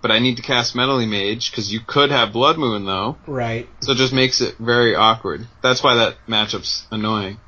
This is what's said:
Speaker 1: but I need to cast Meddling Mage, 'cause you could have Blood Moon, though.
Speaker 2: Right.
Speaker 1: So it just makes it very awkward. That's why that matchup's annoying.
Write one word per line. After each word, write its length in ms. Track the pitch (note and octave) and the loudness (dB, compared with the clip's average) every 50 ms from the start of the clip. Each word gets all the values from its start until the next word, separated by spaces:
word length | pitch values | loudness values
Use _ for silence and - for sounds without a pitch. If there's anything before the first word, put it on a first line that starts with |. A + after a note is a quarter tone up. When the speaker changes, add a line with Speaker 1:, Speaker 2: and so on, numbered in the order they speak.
Speaker 1:
but 100 | - A2+ | 2 2
I 80 | A2 A2+ | 2 4
need 160 | A#2+ C3 B2 | 2 2 0
to 60 | A#2 | -2
cast 340 | A2+ - C3+ A#2+ A#2+ - - | -2 0 0 0 0 0 0
Meddling 340 | B2 B2 C3+ C#3 C3 A#2 A2 | 0 0 2 2 0 0 0
Mage, 400 | G#2+ G2+ G2 G2+ G#2+ A#2+ - - - | -2 -2 -2 -2 -4 -4 -6 -8 -6
'cause 180 | - G#2 G2 | -6 -6 -6
you 80 | G#2 A2 | -6 -8
could 320 | A2 - - D3 C#3+ C#3 | -8 -2 2 2 2 4
have 220 | C#3+ B2+ A#2 G#2+ G#2 | 4 2 0 0 0
Blood 240 | A#2 B2+ D3 E3 E3 | 2 2 2 2 2
Moon, 260 | D3+ B2 A2 G#2 G2 | 0 -2 -2 -2 -4
though. 320 | G2 F#2+ F#2+ G2 A#2 D3+ - - | -4 -4 -2 -2 -4 -6 -8 -10
Speaker 2:
Right. 440 | - C#3+ C3 A#2+ A#2 A2+ A#2 A#2+ - - - | -8 -6 -6 -4 -4 -6 -6 -8 -12 -14 -10
Speaker 1:
So 140 | - - C3+ | -4 -4 0
it 20 | |
just 160 | A#2+ C3 B2+ | 0 0 0
makes 300 | C3 C3 C3 C3 - - | 2 2 2 2 2 0
it 160 | B2+ G2+ - - | -2 -2 -4 -6
very 360 | A2+ A#2 A#2+ A#2+ A#2+ A2+ G#2+ | -2 0 2 4 4 4 4
awkward. 540 | D#2+ G#2+ A2 A2+ A#2 - G2 D#2 C#2+ A#2 - - - | 4 4 4 4 2 -2 -8 -8 -8 -10 -16 -20 -2
That's 200 | - B2+ B2+ - | 0 0 0 4
why 140 | - C#3+ B2 | 4 4 4
that 220 | A#2+ A2+ G#2 - - - - | 4 2 0 -2 -6 -10 -4
matchup's 600 | A#2 G#2+ G#2+ G#2 - G2+ F2 - - - - _ | -2 -2 -2 -2 -4 -8 -6 -6 -8 -8 -8 _
annoying. 460 | A2 G#2+ G#2+ A2 A2 G#2+ G2+ F#2+ G2+ A2 - | -8 -4 -2 -2 -2 -2 -4 -6 -10 -14 -18